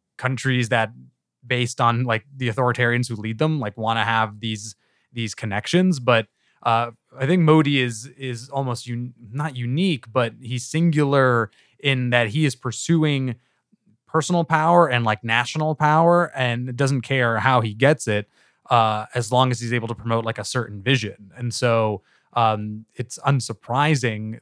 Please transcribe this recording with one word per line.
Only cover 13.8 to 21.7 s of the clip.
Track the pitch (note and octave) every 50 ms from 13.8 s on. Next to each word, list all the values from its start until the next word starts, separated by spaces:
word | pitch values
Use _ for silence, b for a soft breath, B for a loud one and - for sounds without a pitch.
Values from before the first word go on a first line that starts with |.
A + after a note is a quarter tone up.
| _ _ _ _ _ _
personal | - D#3+ D3+ - F3+ E3+ E3
power | - E3 D#3 D#3 E3 F3 F3 E3+ C#3+
and, | B2 A#2+ A#2
like, | A2 G#2+ - -
national | A2+ A2+ A#2 B2 - - D#3 D#3 D#3 D#3
power, | - D#3 D3+ D3+ D#3+ E3 E3+ F3 F3 F3 - -
and | C3+ B2+ B2 A#2 A#2+ B2 B2+ B2+
doesn't | A#2+ C#3 C3 C#3 C3 A#2
care | - C3+ C3+ B2 A#2 A2+ G#2+
how | G2 C3 C3+ B2
he | A2+ A2 G#2
gets | A2 B2+ C#3 D#3 - - A#2
it, | G#2 G#2 G#2 - _ _ _ _ _ _ _ -
uh, | B2+ A#2 A2+ A2 G#2+ G#2+ G#2+ - -
as | B2 A#2 G2+
long | B2+ B2 C3 B2+
as | B2 A#2
he's | A#2+ A2+ A#2+
able | A#2+ A2
to | A2+ A#2
promote, | - - A#2 A2+ A2+ A2+
like, | A2+ A2 -
a | G2+
certain | - - B2+ A2+ G#2+ G#2+ G2+ F#2+
vision. | B2 C3+ B2 A2 G2+ - - G#2 G2 -
And | B2+ B2 A#2+ A2
so, | - B2+ A#2+